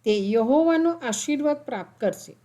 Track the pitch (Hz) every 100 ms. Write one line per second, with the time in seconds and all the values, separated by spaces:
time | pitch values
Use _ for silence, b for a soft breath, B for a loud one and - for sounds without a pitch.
0 | 220 208 196 226 226 285 330 330 330 339
1 | 254 208 - 294 294 294 285 220 180 _
2 | 202 - - -